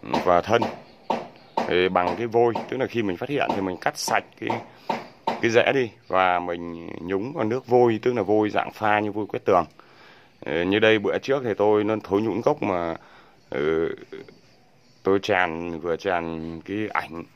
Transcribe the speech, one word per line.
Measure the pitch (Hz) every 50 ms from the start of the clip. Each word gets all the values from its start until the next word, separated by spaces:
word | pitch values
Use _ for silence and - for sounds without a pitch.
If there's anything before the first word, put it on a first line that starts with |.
và | - 53 65 78 76 85 90 87
thân, | 85 - 107 117 107 - - - - - - - - _ - - - - - - - - - - - -
ừ, | 82 90 90 92
bằng | 92 90 90 90 87 90
cái | 113 120
vôi, | 107 117 120 120 113 - - -
tức | - 127
là | 131
khi | 107 - 117 110
mình | 98 90 85
phát | - 127
hiện | 147 135 - - -
thì | 98
mình | 95 95 90 87
cắt | - 147 - -
sạch | - - 120 104 - - - -
cái, | 113 117 113 117 - - - - - - - - - - - - - - - -
cái | - 117
rễ | 110 117 - - 123
đi | - 127 110 - - _ _
và | - 92 92 92 90 87
mình | 87 90 87 87 85 85 85 82 82 - - -
nhúng | 80 87 95 95 101 131 156
vào | 165 120
nước | 107 117 131 - -
vôi, | 120 123 123 120 113 107
tức | - 127 123
là | 120
vôi | 98 90 107 107 107 104
dạng | 101 101 - -
pha | - - 110 107 104 104
như | 104 107
vôi | 101 104 104
quét | - - 120 -
tường. | - 101 90 82 - - _ - - - - - - - - - _ _ _ -
Ờ, | - 73 82 87
như | 92 98 107
đây | 110 110 110 110
bữa | 101 95 73 101
trước | - - 131 147 131
thì | 120 98 -
tôi | 101 107 107 107 107
nó | 104 110 107 -
thối | - 92 101
nhũn | 110 113 90 104
gốc | 117 143 151 147 -
mà, | 107 95 87 85 82 82 80 - - - - - _ _ _ _ _
ờ, | - 65 73 78 80 80 82 78 - - - _ - - - - - - _ _ _ _ _ _ _ _ _ _ _ _ _
tôi | 95 98 101
tràn, | - - 104 92 90 87 80 82 85 87 85 80
vừa | 76 87 82
tràn | 80 - 98 92 85 85 82 82 82 80 82 82 82
cái | - - 98 107 110 98 -
ảnh | - 87 - 80 85 82 - _